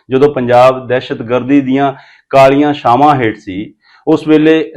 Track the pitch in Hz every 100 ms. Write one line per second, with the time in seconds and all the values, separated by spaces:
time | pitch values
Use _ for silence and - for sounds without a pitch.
0 | - 131 143 139 123 123 127 131 120 127
1 | - 123 113 123 123 143 127 135 139 135
2 | - _ - 135 135 139 147 147 123 123
3 | 147 135 113 104 101 92 - _ _ _
4 | - 156 151 156 156 160 -